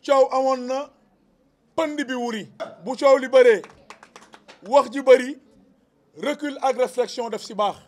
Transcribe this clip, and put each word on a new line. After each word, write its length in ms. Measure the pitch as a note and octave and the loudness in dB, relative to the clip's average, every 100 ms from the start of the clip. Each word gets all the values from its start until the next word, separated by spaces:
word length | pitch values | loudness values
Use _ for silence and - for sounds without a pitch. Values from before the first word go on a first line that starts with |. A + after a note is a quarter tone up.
| - | 0
Coow 220 | C4+ C4 | 2 2
amoon 360 | C4 C4 C4 B3 | 0 -2 -4 -6
na, 200 | C4 C#4+ _ _ _ _ _ _ _ _ - | -10 -10 _ _ _ _ _ _ _ _ -6
pënd 300 | D#4+ D4 C4 | -6 -4 -8
bi 80 | |
wuri. 340 | B3+ A#3+ A3 F#3 _ G#3+ - | -6 -6 -8 -12 _ -16 -14
Bu 120 | F3 B3+ | -12 -2
coow 220 | C#4 C4+ | 4 4
li 100 | C4 | 4
bëree, 340 | C4 B3 G#3+ - - _ - - - _ - _ - F#3+ | 6 6 4 0 -20 _ -20 -20 -20 _ -20 _ -20 0
wax 220 | C4 C4 | 0 0
ji 100 | B3+ | -4
bëri, 360 | C4 B3 B3 D4 _ _ _ _ _ _ _ - | 4 4 4 -10 _ _ _ _ _ _ _ -10
recul 340 | G#3+ D4 D4 C4+ | -6 -6 -8 -4
ak 160 | C4 A#3+ | -4 -2
réflexion 500 | B3 B3 A#3 - A#3 | -4 -2 -6 -4 -10
def 140 | G#3+ | -10
si 100 | - | -12
baax. 220 | G3+ G3+ E3+ | -6 -6 -6